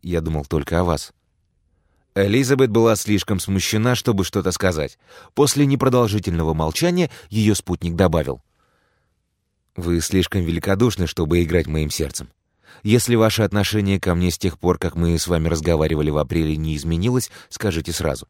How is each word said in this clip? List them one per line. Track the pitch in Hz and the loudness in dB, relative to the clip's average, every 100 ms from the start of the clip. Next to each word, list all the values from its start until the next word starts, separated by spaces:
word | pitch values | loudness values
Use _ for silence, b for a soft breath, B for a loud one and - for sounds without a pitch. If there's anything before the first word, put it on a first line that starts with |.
Я | 90 85 | -2 -4
думал | 80 78 | -2 -4
только | 71 80 69 82 | -2 -4 0 0
о | |
вас». | 90 78 - _ _ _ _ _ _ _ _ _ _ - | 0 -2 -4 _ _ _ _ _ _ _ _ _ _ -2
Элизабет | 101 113 127 135 131 | 2 2 2 2 2
была | 110 113 107 | 4 4 2
слишком | - 104 - 98 | 2 0 0 -4
смущена, | - 98 - 107 117 | -2 -2 0 0 0
чтобы | 123 - 101 | 0 0 0
что-то | 90 101 92 | 0 -2 -2
сказать. | 87 95 78 71 - B B B | -2 -2 -2 -6 -10 B B B
После | - 143 139 | 0 2 4
непродолжительного | 143 139 131 123 117 104 90 82 80 | 2 2 2 2 2 0 -2 -2 -2
молчания | 80 78 - 175 175 165 B B | 0 -2 0 0 0 -2 B B
её | 104 107 | 0 2
спутник | 101 - 87 87 | 2 -2 -6 -4
добавил: | 85 95 82 69 64 _ _ _ _ _ _ _ _ _ _ _ _ _ - | 2 2 2 -2 -8 _ _ _ _ _ _ _ _ _ _ _ _ _ -8
«Вы | 85 85 | -2 -2
слишком | - 95 90 98 | 0 0 0 -2
великодушны, | 85 82 98 98 120 98 85 | -2 -2 -2 2 0 0 -4
чтобы | - 78 87 | -2 0 0
играть | 85 87 78 | 2 0 0
моим | 78 76 | -2 -4
сердцем. | - 76 - - _ _ b b b | -4 -6 -8 -14 _ _ b b b
Если | 104 117 - | 2 2 4
ваше | 120 110 - | 2 4 2
отношение | 104 104 95 107 98 98 | 0 2 0 0 0 0
ко | - 87 | 0 0
мне | 90 | 0
с | - | 0
тех | 95 - | -4 -2
пор, | 87 90 | 0 0
как | 87 85 | -2 0
мы | 85 82 | 0 2
с | 87 | 0
вами | 85 80 | 0 0
разговаривали | 80 78 82 76 78 76 | 0 0 2 2 0 0
в | 76 | 0
апреле, | 73 85 78 78 | 0 0 0 -2
не | 78 | -4
изменилось, | 76 76 82 104 127 - B B | -4 -2 -2 0 -2 -4 B B
скажите | - 104 82 82 | -6 -4 -2 -4
сразу. | 80 82 67 - | -4 -4 -4 -10